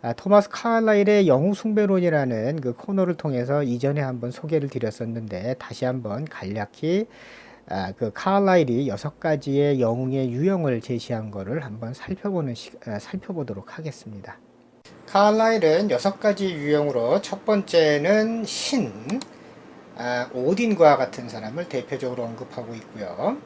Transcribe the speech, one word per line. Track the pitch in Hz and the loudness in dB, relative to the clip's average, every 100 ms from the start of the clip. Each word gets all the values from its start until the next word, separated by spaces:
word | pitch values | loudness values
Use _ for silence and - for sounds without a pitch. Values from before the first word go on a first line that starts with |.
아, | 120 | -6
토마스 | 117 190 208 202 | -6 4 4 4
칼라일의 | - 233 226 220 208 202 208 185 | -6 0 2 4 4 6 6 6
영웅 | 127 175 | 4 4
숭배론이라는 | 196 220 214 208 190 175 156 131 113 117 156 | 0 0 0 2 2 2 2 0 0 -2 -2
그 | 127 | -4
코너를 | 117 - 196 180 | -6 -4 0 0
통해서 | 165 156 127 123 143 | -2 -2 -2 0 0
이전에 | 139 120 139 147 | 0 0 0 0
한번 | 135 123 120 | -2 -4 -8
소개를 | 123 156 160 139 | -8 -2 -2 -2
드렸었는데 | 135 113 - 117 117 110 92 110 127 | -4 -4 -4 -8 -8 -8 -6 -6 -6
다시 | - - | -10 -4
한번 | 127 127 110 104 | -2 -2 -6 -6
간략히, | 151 - 95 107 101 - 156 185 226 - - - - - - | -8 -10 -8 -6 -6 -6 -2 0 -2 -12 -20 -20 -20 -20 -8
아, | - 95 95 | -6 -6 -4
그 | 113 | -6
칼라일이 | - 190 196 196 180 139 120 139 | -4 0 2 6 4 4 0 -2
여섯 | 117 147 - | -4 -8 -4
가지의 | 165 147 143 139 143 139 | -2 -2 0 2 2 2
영웅의 | 117 123 131 135 131 | 2 0 -2 -2 -2
유형을 | 120 175 190 151 120 | 0 0 0 0 -2
제시한 | - 120 - 117 110 | -2 -6 -4 -6 -6
거를 | 101 95 147 | -8 -6 -6
한번 | 131 107 117 | -8 -10 -10
살펴보는 | 127 - 185 202 185 143 | -10 -10 -8 -4 -4 -4
시-, | 117 - - - | -6 -12 -16 -10
아, | 104 | -10
살펴보도록 | - 185 - 175 123 98 - - | -8 -12 -8 -8 -8 -10 -12 -12
하겠습니다. | 156 - - 104 95 - _ _ _ _ - - - | -12 -12 -16 -16 -16 -20 _ _ _ _ -20 -20 -2
칼라일은 | 196 208 214 226 220 160 160 208 | 4 6 6 4 4 4 4 4
여섯 | 123 196 196 | 2 0 2
가지 | 214 202 190 | 0 2 -2
유형으로 | 160 147 147 147 123 117 175 | -2 2 2 2 2 2 2
첫 | - 196 | 0 -6
번째는 | - 214 - 170 156 147 160 214 220 226 | 0 0 4 4 6 4 4 2 2 -2
신, | 214 - - 269 135 104 110 247 - - - - - - - - | -6 -6 -2 0 -2 -6 -6 -6 -6 -18 -20 -20 -20 -20 -20 -8
아, | 120 123 123 | -4 -2 -4
오딘과 | 127 131 196 233 196 156 135 | -2 0 2 2 6 8 8
같은 | 131 - 117 | 2 -4 -12
사람을 | 113 110 143 175 | -10 -10 -8 -6
대표적으로 | 131 - 135 131 123 | -6 -6 -6 -6 -6
언급하고 | 117 113 123 - 117 | -8 -8 -12 -12 -12
있고요. | 113 - 107 95 - 160 285 | -14 -14 -12 -10 -4 -4 -4